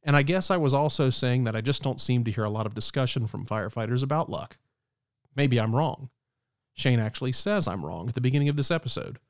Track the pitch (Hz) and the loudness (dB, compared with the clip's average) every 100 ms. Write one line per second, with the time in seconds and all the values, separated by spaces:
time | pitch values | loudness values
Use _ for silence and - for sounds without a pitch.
0 | 151 143 139 185 180 185 147 139 147 - | 4 4 4 0 2 2 4 2 2 2
1 | 135 120 127 123 120 113 113 139 139 127 | 2 2 2 2 2 0 -2 -2 -2 -4
2 | - 123 113 107 107 107 107 110 - - | 0 2 2 -2 -2 -2 -4 -2 -4 0
3 | 127 - 110 101 117 107 98 120 110 123 | 0 0 -4 -6 -6 -4 -4 -4 -2 0
4 | 139 151 165 95 - - _ _ _ _ | 0 -2 -2 -6 -10 -18 _ _ _ _
5 | _ _ _ - 143 123 113 120 156 - | _ _ _ 0 2 4 2 0 0 -4
6 | 135 _ _ _ _ _ _ - 139 120 | -12 _ _ _ _ _ _ -2 2 4
7 | 107 - 131 127 - 208 160 92 76 82 | 2 -2 -4 -2 0 0 0 -4 -6 -6
8 | 101 120 127 139 143 147 139 165 127 - | -6 -2 0 2 2 2 0 -2 -2 -6
9 | - - | -8 -12